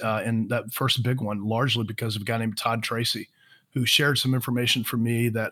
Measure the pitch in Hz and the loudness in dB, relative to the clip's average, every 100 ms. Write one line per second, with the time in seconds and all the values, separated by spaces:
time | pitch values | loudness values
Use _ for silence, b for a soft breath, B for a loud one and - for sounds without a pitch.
0 | 113 107 101 113 104 120 104 - 131 - | -2 0 0 0 0 -2 -4 -2 0 0
1 | 117 127 113 104 104 110 135 117 107 107 | 0 0 -2 -4 -2 0 2 0 -2 -4
2 | 117 107 101 113 113 104 113 113 110 113 | -4 -4 -2 -2 -2 -2 -2 -2 -2 -2
3 | 120 110 - b b b b 135 120 - | -2 -2 -8 b b b b -2 2 4
4 | 147 139 131 131 120 120 120 127 113 120 | 4 2 2 0 0 0 2 0 0 0
5 | 117 117 120 110 110 | 2 2 2 2 -2